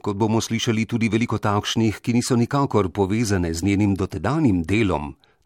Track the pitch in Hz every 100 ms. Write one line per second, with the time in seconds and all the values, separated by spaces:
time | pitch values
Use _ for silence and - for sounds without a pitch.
0 | - 98 110 113 - 113 - 110 110 120
1 | 110 110 117 107 110 104 - - 113 98
2 | - 120 - 123 120 143 139 107 95 -
3 | 95 107 117 98 87 82 95 98 104 95
4 | 95 95 87 151 147 92 82 101 104 80
5 | 73 69 _ _